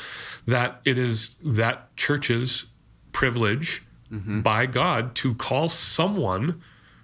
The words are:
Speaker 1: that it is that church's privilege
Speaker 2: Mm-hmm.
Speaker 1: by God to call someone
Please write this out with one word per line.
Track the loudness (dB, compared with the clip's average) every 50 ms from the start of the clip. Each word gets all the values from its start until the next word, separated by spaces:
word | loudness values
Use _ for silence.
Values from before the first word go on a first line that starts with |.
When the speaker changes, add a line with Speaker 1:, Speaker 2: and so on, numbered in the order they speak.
| -14 -12 -12 -12 -12 -12 -14 -6 -2
Speaker 1:
that | 0 2 2 2 0 -4 -2 -2
it | 0 0 2
is | 2 0 0 0 -2 -4 -8 -8
that | -4 0 2 2 2 2 0 -2 -8 -12 _
church's | -2 0 2 2 2 2 2 2 2 0 0 -2 -4 -6 -8 -14 _ _ -20 -20 -20 -16 -8 -2
privilege | 0 0 2 2 2 2 2 2 0 -2 -4 -6 -6 -8 -14 -20 -20 -16 -10
Speaker 2:
Mm-hmm. | -10 -8 -6 -4 -2 0
Speaker 1:
by | 2 2 2 2 2 0
God | 0 2 2 2 2 0 -2 -2 -2
to | -2 0 0 0
call | -2 -2 -2 0 0 0 0
someone | 0 -2 -2 -2 0 0 0 0 0 0 0 0 0 0 0 -2 -2 -4 -8 -20 -20 -20 -20 -20 -20 -20